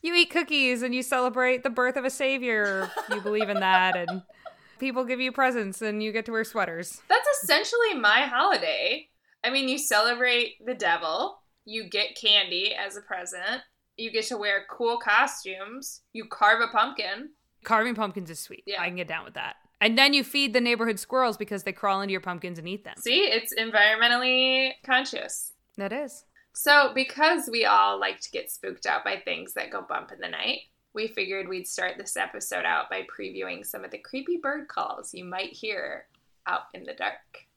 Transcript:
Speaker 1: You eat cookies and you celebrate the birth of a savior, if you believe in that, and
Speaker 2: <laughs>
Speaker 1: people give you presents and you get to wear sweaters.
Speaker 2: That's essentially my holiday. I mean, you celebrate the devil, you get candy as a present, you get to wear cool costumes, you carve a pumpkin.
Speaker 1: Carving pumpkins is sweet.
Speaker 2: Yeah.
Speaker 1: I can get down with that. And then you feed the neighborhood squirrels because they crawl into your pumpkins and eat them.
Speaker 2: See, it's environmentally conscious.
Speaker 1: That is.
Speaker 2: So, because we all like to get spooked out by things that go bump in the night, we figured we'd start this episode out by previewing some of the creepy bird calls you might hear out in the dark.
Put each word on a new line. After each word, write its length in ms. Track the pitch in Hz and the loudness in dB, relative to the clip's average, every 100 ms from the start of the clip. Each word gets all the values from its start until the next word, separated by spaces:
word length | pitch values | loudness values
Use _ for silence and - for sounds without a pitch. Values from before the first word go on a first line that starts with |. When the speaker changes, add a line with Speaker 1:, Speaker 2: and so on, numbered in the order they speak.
Speaker 1:
You 120 | 320 | 2
eat 160 | 349 339 | 2 4
cookies 520 | 330 339 302 262 247 | 2 0 2 2 2
and 120 | 247 | -2
you 80 | 254 | -2
celebrate 640 | 254 262 254 247 254 254 | 0 0 0 2 2 2
the 60 | 262 | 0
birth 260 | 233 247 254 | 0 0 0
of 80 | |
a 60 | 254 | -4
savior, 760 | 262 269 269 247 220 208 190 190 - | -2 -2 0 0 0 0 0 -4 -6
if 180 | - 214 | -6 -4
you 40 | |
believe 280 | 202 208 214 | -2 0 0
in 100 | 202 | 0
that, 380 | 190 185 185 180 | 6 6 6 0
and 260 | 175 185 - - - | -2 -6 -10 -20 -20
Speaker 2:
<laughs> 280 | - _ - | -20 _ -6
Speaker 1:
people 260 | 269 254 | -4 -2
give 140 | 247 254 | -2 -2
you 140 | 262 | -2
presents 500 | 254 262 240 202 190 | 2 2 2 -4 -4
and 180 | 220 208 | -4 -2
you 120 | 214 | -2
get 140 | 214 220 | -4 -2
to 60 | |
wear 120 | 226 | -4
sweaters. 580 | 220 226 180 165 175 - - | -2 -2 -2 -4 -10 -14 2
Speaker 2:
That's 180 | 427 571 554 | 4 4 0
essentially 520 | 190 302 415 466 453 | 4 2 4 2 2
my 260 | 320 214 220 | 4 6 6
holiday. 880 | 277 247 359 254 165 117 156 285 - _ _ _ | 4 2 2 2 0 0 0 -2 -6 _ _ _
I 80 | 233 | -2
mean, 180 | 269 262 | 0 0
you 100 | 269 | -2
celebrate 840 | - 208 226 240 247 240 233 - | 2 4 4 2 2 2 0 -4
the 100 | 220 | -6
devil, 680 | 233 190 170 165 170 392 - _ _ | -2 2 2 2 0 -2 -6 _ _
you 240 | - 220 190 | -10 -8 -4
get 280 | 202 208 - | -2 -2 0
candy 560 | 220 208 185 180 202 | 4 4 4 0 -2
as 240 | - 196 196 | -2 -6 -8
a 40 | |
present, 640 | - 185 175 180 190 254 - _ _ - | -10 -10 -8 -8 -6 -6 -8 _ _ -10
you 160 | 226 | -4
get 140 | 220 220 | -4 -4
to 100 | 226 | -2
wear 280 | 208 196 190 | 0 0 -2
cool 280 | - 233 196 | -2 0 0
costumes, 1040 | 220 214 277 - 190 190 196 247 269 - _ | 4 4 4 0 -10 -10 -10 -12 -14 -16 _
you 140 | 226 220 | -12 -12
carve 340 | - 208 226 | 4 6 6
a 80 | 226 | 2
pumpkin. 600 | 214 240 269 202 202 302 _ _ _ | 2 0 -2 -6 -6 -10 _ _ _
Speaker 1:
Carving 320 | - 220 233 226 | 0 2 2 -2
pumpkins 340 | 208 190 170 | -4 -6 -10
is 80 | 160 | -12
sweet. 240 | - - | -14 -14
Speaker 2:
Yeah. 160 | - 202 | -10 -6
Speaker 1:
I 60 | 175 | -4
can 100 | 180 | -6
get 120 | 170 | -8
down 160 | 160 | -8
with 100 | - | -10
that. 220 | - - - _ _ | -10 -10 -12 _ _
And 180 | 214 226 | 2 6
then 160 | 277 | 6
you 80 | 285 | 6
feed 300 | 254 285 277 | 2 0 2
the 80 | 233 | 2
neighborhood 400 | 240 240 226 208 | 2 2 0 -2
squirrels 360 | - 262 254 214 | 0 2 2 0
because 280 | 208 202 | -6 -6
they 80 | 196 | -6
crawl 280 | 190 202 190 | -2 0 0
into 120 | 196 | -2
your 80 | 190 | -4
pumpkins 400 | 175 175 180 165 | -4 -8 -8 -10
and 80 | 165 | -10
eat 160 | 202 | -10
them. 100 | - - | -12 -10
Speaker 2:
See, 240 | 233 277 | 0 2
it's 300 | 403 226 226 | 4 0 -2
environmentally 1160 | - 226 214 208 220 233 240 254 254 262 262 262 - | -4 0 4 6 6 4 4 2 2 2 2 0 -4
conscious. 680 | - 254 269 - - - - _ _ - | 0 0 0 -6 -8 -8 -10 _ _ -8
Speaker 1:
That 160 | 196 | -6
is. 320 | 233 285 - _ _ _ - | -6 -8 -12 _ _ _ -4
Speaker 2:
So, 320 | 294 294 277 | 6 8 6
because 560 | 240 262 262 311 349 - | 2 -2 2 4 4 0
we 140 | 233 214 | 0 6
all 340 | - 196 196 | 6 6 2
like 180 | 196 - | -2 -4
to 80 | - | -8
get 200 | - - | -8 -8
spooked 360 | - 95 85 98 | -8 -10 -6 -2
out 180 | 71 | 0
by 160 | 98 95 | -2 -4
things 300 | - 82 92 | -4 -6 -6
that 180 | - - | -8 -6
go 120 | 98 | -8
bump 280 | 90 87 - | -6 -8 -8
in 100 | - | -12
the 80 | 87 | -10
night, 320 | 80 98 - - _ _ | -6 -4 -6 -8 _ _
we 120 | 214 220 | -6 -6
figured 420 | 220 185 190 185 | -4 -4 -4 -6
we'd 200 | 185 185 | -8 -8
start 300 | - 185 185 | -4 -4 -4
this 180 | 196 - | -8 -4
episode 480 | 190 208 - - | -4 -6 -6 -4
out 240 | 82 82 - | 0 0 -2
by 140 | 95 | -6
previewing 600 | 92 - 98 92 92 175 | -8 -10 -10 -8 -8 -8
some 200 | 202 202 | -10 -12
of 60 | 185 | -12
the 80 | - | -14
creepy 400 | - 262 269 349 | -10 -10 -4 -4
bird 280 | 285 294 302 | -2 -6 -6
calls 460 | - - - - | -6 -4 -6 -12
you 100 | 185 180 | -14 -10
might 260 | 185 196 | -8 -8
hear 540 | - 220 202 - - - _ _ _ - | -8 -8 -6 -6 -10 -14 _ _ _ -6
out 160 | 90 - | -6 -6
in 120 | - | -16
the 100 | - | -14
dark. 500 | - 98 - _ - _ | -6 -6 -6 _ -20 _